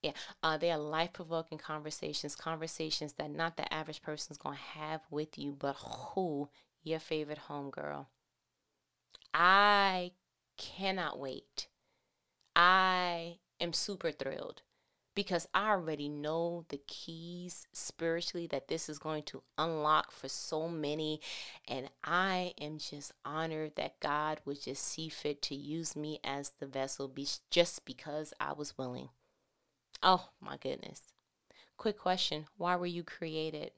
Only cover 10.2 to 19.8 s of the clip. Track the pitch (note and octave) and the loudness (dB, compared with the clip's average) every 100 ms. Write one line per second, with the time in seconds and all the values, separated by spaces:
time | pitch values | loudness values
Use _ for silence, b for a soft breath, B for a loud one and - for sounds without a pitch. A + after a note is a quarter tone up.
10.2 | _ _ _ - - - F#3+ F#3+ E3 - | _ _ _ -12 -12 -4 0 2 0 0
11.2 | C3+ - - - - _ _ _ _ _ | -6 -6 -8 -10 -10 _ _ _ _ _
12.2 | _ _ _ D#3+ F3+ F#3 F#3+ F#3 F3+ E3+ | _ _ _ 8 10 10 6 4 2 0
13.2 | E3+ E3+ _ _ E3+ E3 - F#3+ E3 D3 | -4 -10 _ _ -2 0 -2 -2 -2 -2
14.2 | C3+ - - - _ _ _ _ _ - | -4 -4 -8 -10 _ _ _ _ _ -4
15.2 | G3+ F3+ - F3+ G#3+ G3 D#3+ D3+ D3 D3 | 0 0 2 2 4 4 2 -2 -2 -2
16.2 | D3+ E3 E3+ E3+ E3 C#3 - - - E3 | 0 2 0 -2 -6 -8 -8 -12 -10 -10
17.2 | E3+ F3 F3 - - - - - E3 E3 | -8 -8 -8 -10 -10 -6 -8 -2 0 2
18.2 | E3+ F3 E3 C3+ - E3 - D3+ D#3 D#3 | 0 -4 -2 -4 0 -2 -2 -6 -4 -4
19.2 | D3 - _ - D#3+ D#3+ | -4 -12 _ -2 0 2